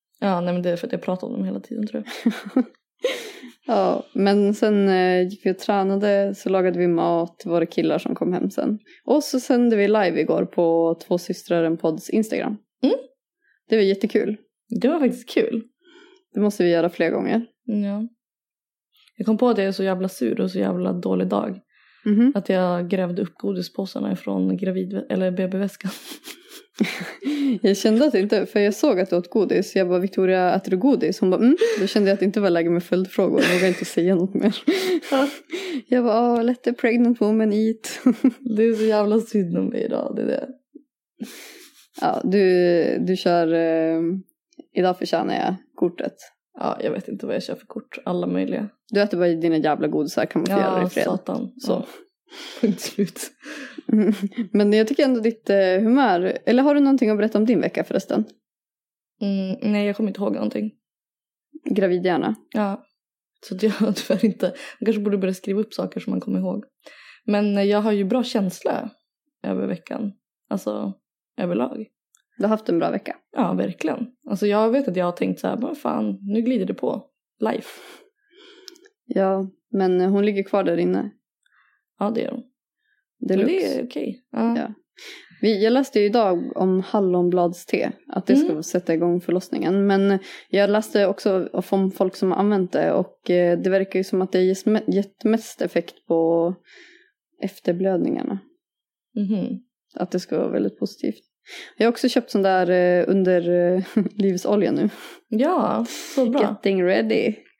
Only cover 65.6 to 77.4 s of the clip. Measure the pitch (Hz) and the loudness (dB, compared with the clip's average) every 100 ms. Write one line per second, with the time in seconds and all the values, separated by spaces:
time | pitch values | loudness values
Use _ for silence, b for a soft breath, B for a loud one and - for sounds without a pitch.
65.6 | 214 - 190 - - 185 - 190 185 202 | -4 -4 -6 -6 -6 -6 -2 -4 -2 -6
66.6 | - _ B B B B - 208 208 202 | -10 _ B B B B -2 0 2 2
67.6 | 202 208 220 208 190 247 247 220 190 - | 2 2 2 0 0 0 0 -2 -2 -4
68.6 | - - 208 _ _ _ _ _ - 190 | -4 -4 -6 _ _ _ _ _ -6 -4
69.6 | 196 180 - - 202 - _ _ - 196 | -4 -6 -8 -8 -8 -10 _ _ -10 -8
70.6 | - 107 202 196 _ _ _ - 180 190 | -6 -6 -8 -10 _ _ _ -8 -4 -2
71.6 | 247 - 214 _ _ _ _ - 202 214 | -4 -6 -14 _ _ _ _ -4 -2 -2
72.6 | - 170 - - - - _ - 180 185 | -2 -2 0 -4 -8 -14 _ -4 -2 0
73.6 | 190 - 311 - 226 _ - 202 208 208 | -4 -4 -6 -4 -8 _ -8 -4 0 2
74.6 | 220 269 269 180 175 175 185 180 185 196 | 2 2 0 -2 -2 -2 -4 -2 -4 -4
75.6 | 240 302 - 226 214 196 202 214 233 247 | -6 -6 -4 -4 -4 -6 -4 -2 -2 -2
76.6 | 185 190 - - - _ _ - | -4 -4 -4 -6 -10 _ _ -6